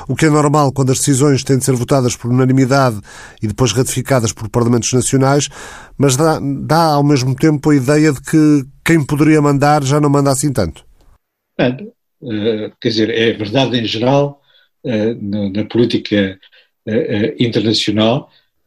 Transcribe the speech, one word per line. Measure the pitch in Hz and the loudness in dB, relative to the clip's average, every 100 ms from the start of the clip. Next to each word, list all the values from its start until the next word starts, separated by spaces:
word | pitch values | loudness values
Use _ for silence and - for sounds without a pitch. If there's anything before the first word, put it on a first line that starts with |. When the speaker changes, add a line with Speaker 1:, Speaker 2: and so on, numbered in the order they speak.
| - | -8
Speaker 1:
o | |
que | 127 156 | 0 2
é | |
normal | 151 147 147 139 | 2 2 2 0
quando | 131 131 | 0 0
as | 131 | 0
decisões | - 131 147 131 | 0 2 2 0
têm | - 135 | 0 0
de | |
ser | 131 | 0
votadas | 127 117 139 123 | -2 0 0 0
por | - 120 | -2 -2
unanimidade | 127 131 131 131 139 127 107 - - - - | 2 2 2 2 2 0 -2 -10 -20 -20 -8
e | 110 | -8
depois | 104 110 | -2 0
ratificadas | 113 131 - - 135 110 | 0 -2 -4 -2 0 0
por | - 107 | -4 -6
parlamentos | 123 117 120 113 | -2 2 0 0
nacionais, | 127 - 135 135 143 - - - - - - | -2 0 2 2 2 -2 -8 -20 -20 -16 -2
mas | 143 127 | 0 2
dá, | 160 151 | 0 0
dá | 127 139 127 160 160 | -4 -6 -2 0 2
ao | 143 | 2
mesmo | 143 147 127 | 2 2 0
tempo | 131 160 151 151 | 0 0 0 2
a | |
ideia | 147 127 151 156 | 2 2 2 2
de | 135 | 0
que | - 160 151 147 135 - | -2 2 4 2 0 -6
quem | - 165 | 0 0
poderia | 135 147 156 156 | 0 2 4 4
mandar | 147 143 143 151 | 2 2 2 2
já | 135 147 | 2 2
não | 147 | 2
manda | 143 139 | 2 2
assim | 131 151 | 0 -2
tanto. | 120 87 - - _ _ _ _ _ _ - | -2 -4 -6 -18 _ _ _ _ _ _ -4
Speaker 2:
É, | 131 | -2
eh, | - 214 - _ _ 135 107 107 107 107 - | -2 -10 -20 _ _ -8 -4 -2 -2 -6 -6
quer | 123 | -4
dizer, | 107 110 | -2 -2
é | 113 113 | 0 0
verdade | 104 104 123 127 120 | -2 -4 -2 0 -2
em | 107 | -4
geral, | 107 120 139 143 - _ _ _ _ | -2 0 2 0 -4 _ _ _ _
eh, | 127 110 107 113 | -6 -2 -2 -4
na, | 101 104 101 | -6 -4 -4
na | 98 | -4
política, | 107 113 120 113 - 104 95 95 _ _ _ _ - | -4 0 0 0 -2 0 0 -4 _ _ _ _ -6
eh, | |
eh, | 110 - 104 110 - | -4 -2 -2 -4 -2
internacional, | 120 113 107 104 - 104 110 131 - _ _ _ | -2 0 -2 -2 -2 0 2 0 -4 _ _ _